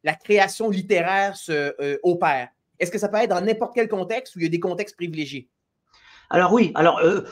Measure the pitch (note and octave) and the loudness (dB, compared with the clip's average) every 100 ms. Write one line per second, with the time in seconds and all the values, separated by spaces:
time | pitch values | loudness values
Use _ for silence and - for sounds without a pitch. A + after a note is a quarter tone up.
0 | D3+ D#3+ - G#3 F#3+ - A3 F#3+ F#3+ F#3 | -4 -4 2 4 4 0 -2 -2 0 2
1 | E3+ G3 G3 G3 - D3 C#3+ - C#3+ C#3 | 2 0 0 -4 -4 -2 -2 -4 -4 -2
2 | F3+ E3+ E3 C3+ B2 _ _ - E3+ G#3 | 0 2 2 0 -4 _ _ -6 -6 -4
3 | G3+ G#3 A3+ F3+ G3+ A3 A#3 A#3+ A3 G3+ | -2 0 0 0 0 -2 -2 -2 -2 -2
4 | F3+ A#3 - F3+ E3 E3 F3+ F3 E3+ - | -4 -6 -8 -6 -4 -2 -4 -4 -8 -8
5 | F3 D#3 C#3 C3+ - _ _ _ _ _ | -10 -8 -8 -10 -16 _ _ _ _ _
6 | _ - - E3+ F3+ A#3+ F#3 - E3 - | _ -20 -2 2 4 4 4 4 4 4
7 | E3 G#3 - | 2 2 -4